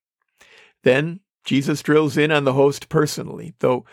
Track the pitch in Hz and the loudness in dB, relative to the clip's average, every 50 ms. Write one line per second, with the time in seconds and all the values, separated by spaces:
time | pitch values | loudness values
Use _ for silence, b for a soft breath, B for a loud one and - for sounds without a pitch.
0 | _ _ _ _ _ _ b b b b b b b b b b - 135 127 135 | _ _ _ _ _ _ b b b b b b b b b b 0 2 2 2
1 | 151 165 170 190 _ _ _ _ - - - 135 139 143 151 143 - - 147 151 | 0 -4 -6 -12 _ _ _ _ -6 -2 -2 0 0 0 -4 -4 0 2 2 2
2 | 156 147 117 151 147 151 160 147 143 135 127 139 139 143 139 - - - - 160 | 2 2 0 0 0 2 2 0 0 0 2 2 2 2 2 -2 -6 -4 -2 0
3 | 151 147 - - - - - - 170 - - _ - 131 127 123 - B | 0 -2 -4 -8 -12 -12 -14 -14 -16 -18 -8 _ -2 0 0 -2 -4 B